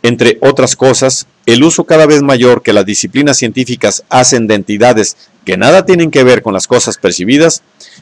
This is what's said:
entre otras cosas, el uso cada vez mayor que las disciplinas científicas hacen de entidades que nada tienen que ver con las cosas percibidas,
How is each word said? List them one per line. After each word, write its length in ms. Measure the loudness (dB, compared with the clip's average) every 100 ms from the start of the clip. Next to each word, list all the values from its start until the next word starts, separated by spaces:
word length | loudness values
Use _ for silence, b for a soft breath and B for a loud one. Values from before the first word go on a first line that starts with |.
entre 360 | -4 0 0 2
otras 340 | 0 0 -2 0
cosas, 500 | 0 2 0 -4 -10 _ -2
el 180 | 0
uso 200 | 0 -2
cada 220 | 0 2 2
vez 160 | 2
mayor 400 | 0 2 2 2
que 100 | 0
las 140 | 0 -2
disciplinas 500 | -4 -6 -2 -2 -2
científicas 680 | -4 -6 -6 -4 -4 -6 -4
hacen 380 | 0 0 0 0
de 80 |
entidades 640 | -2 -2 0 2 2 -2 b b _
que 120 | -8 -2
nada 280 | 2 2
tienen 260 | 2 0 0
que 120 | 2
ver 200 | 2 2
con 120 | 0
las 120 | -6 -2
cosas 300 | -2 -2 -4
percibidas, 680 | -4 -4 -2 0 0 -2 -10 _ B B